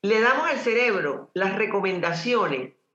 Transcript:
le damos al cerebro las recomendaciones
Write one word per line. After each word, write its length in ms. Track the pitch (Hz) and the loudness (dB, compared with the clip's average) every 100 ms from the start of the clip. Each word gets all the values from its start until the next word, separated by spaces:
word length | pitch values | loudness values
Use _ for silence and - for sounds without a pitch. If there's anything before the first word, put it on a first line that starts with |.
le 180 | 196 220 | 2 4
damos 260 | 233 269 320 | 4 2 0
al 120 | 269 | -2
cerebro 720 | 240 226 247 190 151 - - | 0 2 2 0 -2 -6 -8
las 240 | 180 190 196 | -2 -2 0
recomendaciones 1160 | 220 202 190 180 170 165 196 240 175 135 127 _ _ | 0 0 0 -2 -2 -2 0 0 0 -2 -8 _ _